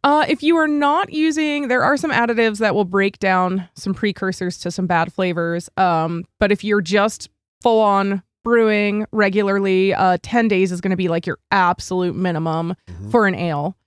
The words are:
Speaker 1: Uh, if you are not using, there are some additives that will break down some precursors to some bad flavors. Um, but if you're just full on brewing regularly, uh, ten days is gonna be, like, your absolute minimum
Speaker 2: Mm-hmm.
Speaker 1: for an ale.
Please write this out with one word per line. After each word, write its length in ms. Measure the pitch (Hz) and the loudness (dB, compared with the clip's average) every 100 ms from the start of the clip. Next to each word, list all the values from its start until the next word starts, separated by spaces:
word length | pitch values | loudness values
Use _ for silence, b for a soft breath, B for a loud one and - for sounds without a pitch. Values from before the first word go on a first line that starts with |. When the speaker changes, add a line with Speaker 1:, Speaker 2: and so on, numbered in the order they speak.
Speaker 1:
Uh, 200 | 277 302 - | 4 2 2
if 160 | 277 | 0
you 120 | 294 330 | 2 2
are 120 | 311 | 2
not 440 | 294 285 320 392 | 0 0 0 -2
using, 540 | 302 320 302 302 294 277 | -2 0 0 -2 -2 -2
there 160 | 254 | 0
are 140 | 247 285 | 2 0
some 160 | 320 | 0
additives 460 | 254 233 226 226 208 | 0 0 2 0 0
that 140 | 220 | 0
will 120 | 190 | 0
break 340 | 185 196 196 - | 0 0 0 0
down 500 | 196 185 180 190 175 | 0 2 0 -2 -6
some 180 | - 196 | -8 -6
precursors 640 | 190 208 185 190 180 180 - | -2 -2 -2 -6 -4 -6 -6
to 120 | 175 | -8
some 160 | 170 180 | -4 0
bad 260 | 170 170 | 0 0
flavors. 560 | - 185 170 170 170 - - | -2 -2 0 -2 -4 -6 0
Um, 480 | 185 165 160 170 175 _ | 2 2 -2 -4 -10 _
but 140 | 202 | 0
if 100 | 202 | 0
you're 180 | 208 208 | 0 0
just 480 | 165 202 214 - - _ _ _ | 2 2 2 -2 -18 _ _ _
full 180 | 247 226 | 2 4
on 420 | 214 196 196 196 _ _ | 4 2 0 -4 _ _
brewing 600 | 226 233 220 214 208 208 214 | 0 2 4 2 0 -2 -4
regularly, 840 | 214 202 196 202 196 196 185 190 | 0 2 2 0 0 2 2 2
uh, 240 | - 185 180 | 2 2 0
ten 240 | - 240 226 | 0 0 2
days 240 | 190 185 | 2 0
is 100 | 180 | -2
gonna 160 | 190 185 | -2 -2
be, 120 | 180 | 0
like, 180 | 165 170 | -2 -4
your 120 | - _ | -8 _
absolute 640 | 202 180 180 - 185 180 | 2 2 0 -4 -2 -2
minimum 600 | - 180 165 165 160 165 180 - | -2 -2 -2 -2 -2 -4 -8 -12
Speaker 2:
Mm-hmm. 220 | 85 101 | -14 0
Speaker 1:
for 160 | 240 202 | 2 2
an 80 | |
ale. 420 | 180 170 147 151 - | 0 -4 -4 -6 -8